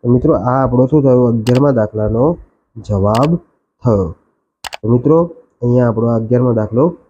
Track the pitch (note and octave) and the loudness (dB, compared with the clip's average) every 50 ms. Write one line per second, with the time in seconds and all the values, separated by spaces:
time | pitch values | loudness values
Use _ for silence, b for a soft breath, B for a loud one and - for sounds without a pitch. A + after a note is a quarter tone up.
0 | - A#2+ B2 B2 - D3+ E3 G2 - B2+ B2+ C3+ C3+ B2 B2 B2 C3 - D#3 D3+ | 2 2 0 2 2 0 0 0 0 -2 0 0 0 0 2 0 0 2 2 2
1 | C3+ C3+ B2+ B2+ B2 A#2+ A#2 A2+ G#2+ A#2 B2 B2+ C#3+ C#3+ C3 A#2 G#2+ G#2 - G#2+ | 2 4 2 4 2 2 0 0 0 0 0 2 2 2 2 0 -2 -2 -4 -4
2 | G#2+ G#2+ A2 A2+ C3 D#3+ F3 - - _ _ _ _ _ _ A#2 G2 - G#2 G2 | -4 -2 0 0 0 0 -2 -4 -10 _ _ _ _ _ _ -18 -6 -4 -2 0
3 | G2 G#2 A2 A#2 C#3 D#3 E3+ E3 - _ _ _ _ _ _ _ - B2 A2 G2 | 0 0 2 2 2 0 0 -4 -4 _ _ _ _ _ _ _ -2 0 0 0
4 | F#2 F2 E2+ _ _ _ _ _ _ _ _ _ - - - - - A2 A#2+ B2 | -2 -4 -8 _ _ _ _ _ _ _ _ _ -16 -16 -16 -8 -2 0 0 0
5 | B2 C#3+ D#3 E3 E3+ E3+ - - _ _ _ _ - A#2+ B2 B2+ B2 A#2+ G#2+ A2 | 2 2 2 2 0 -2 -8 -18 _ _ _ _ -2 0 2 2 2 0 0 0
6 | A2+ A#2 A#2 A2+ A2+ G#2+ B2 B2 B2+ B2 A2+ A2 G#2+ G#2 A2 B2 C#3+ F3 F3 - | -2 0 -2 -2 -2 0 0 0 2 0 0 -2 -2 -2 0 0 0 0 -2 -6
7 | _ | _